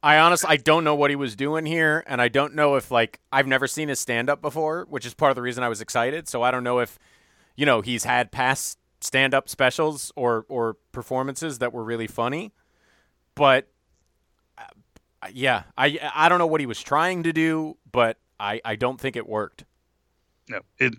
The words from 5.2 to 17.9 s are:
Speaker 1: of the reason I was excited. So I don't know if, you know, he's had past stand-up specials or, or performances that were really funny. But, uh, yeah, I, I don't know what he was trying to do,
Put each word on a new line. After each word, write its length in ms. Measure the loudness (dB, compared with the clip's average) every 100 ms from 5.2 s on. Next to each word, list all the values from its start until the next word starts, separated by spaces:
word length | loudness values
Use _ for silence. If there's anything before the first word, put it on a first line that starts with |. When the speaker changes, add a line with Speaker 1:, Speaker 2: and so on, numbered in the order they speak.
| 0
Speaker 1:
of 40 |
the 80 | 2
reason 220 | -4 -4
I 40 | -4
was 120 | -4
excited. 480 | -4 -2 -2 -4 -8
So 140 | -2
I 100 | 0
don't 100 | 0
know 160 | -2 -2
if, 180 | -2 -6 _ _ _ _ _ -2
you 100 | 2
know, 140 | 2
he's 240 | 2 -4
had 260 | 0 0 0
past 480 | -2 0 0 -4 -12 _ _
stand-up 480 | -4 0 2 2 -2
specials 640 | 0 0 2 -2 -2 -12
or, 300 | -4 0 0 -4
or 280 | -4 -4 -6 _
performances 640 | -14 -6 -4 -4 -6 -8 -4
that 140 | -6
were 100 | -4
really 240 | -6 -6 -6
funny. 460 | -4 -4 -4 -10 _ _ _ _ _ _ _ _
But, 320 | 2 4 4 2 _ _ _ _ _ _ _ _ -20
uh, 60 | -20 -20 _ _ _ _ -18
yeah, 320 | -4 0 0 -4 -2
I, 220 | 0 0 -6
I 140 | 2 4
don't 100 | 4
know 80 | 2
what 140 | 0
he 60 | -2
was 140 | -8
trying 440 | -2 0 2 0
to 80 | -2
do, 440 | 0 0 0 -4 -10 _